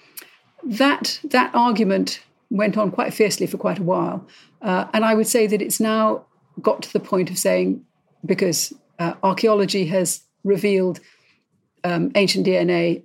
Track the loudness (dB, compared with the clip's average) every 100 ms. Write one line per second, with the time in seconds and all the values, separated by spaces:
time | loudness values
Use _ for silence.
0 | _ -20 -20 _ _ _ -8 -2 0 0
1 | -6 -8 -2 -2 0 2 2 2 2 0
2 | -2 -6 -16 _ _ -2 0 0 -2 -2
3 | -4 0 0 2 -4 -2 -4 -2 -2 0
4 | -2 -4 -12 -20 -20 _ -2 -2 0 0
5 | 2 2 2 2 2 0 -2 -2 0 2
6 | 2 0 -8 _ _ -2 0 0 -2 -6
7 | -2 -2 -2 -2 0 2 0 -2 -8 _
8 | _ _ -4 0 2 0 -4 -8 _ -6
9 | -6 0 0 2 2 4 2 0 0 0
10 | 0 -4 _ _ -2 0 2 2 0 -4
11 | -12 _ _ _ _ _ _ _ -2 0
12 | 0 2 2 2 2 2 2 2 0 -2